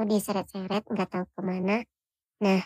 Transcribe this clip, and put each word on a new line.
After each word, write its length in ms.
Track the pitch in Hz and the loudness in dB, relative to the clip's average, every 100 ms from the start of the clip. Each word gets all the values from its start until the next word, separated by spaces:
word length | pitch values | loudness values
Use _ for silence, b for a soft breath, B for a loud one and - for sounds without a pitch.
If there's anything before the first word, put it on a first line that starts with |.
| 214 | 0
diseret-seret, 760 | 214 202 202 180 196 185 202 - | 2 0 -2 -4 -6 -4 -4 -2
nggak 180 | 196 185 | -2 -2
tahu 160 | 185 185 - | -4 -6 -6
kemana. 440 | 190 185 185 220 226 _ _ _ _ - | -4 -2 0 0 -2 _ _ _ _ 0
Nah, 180 | 202 190 | 4 4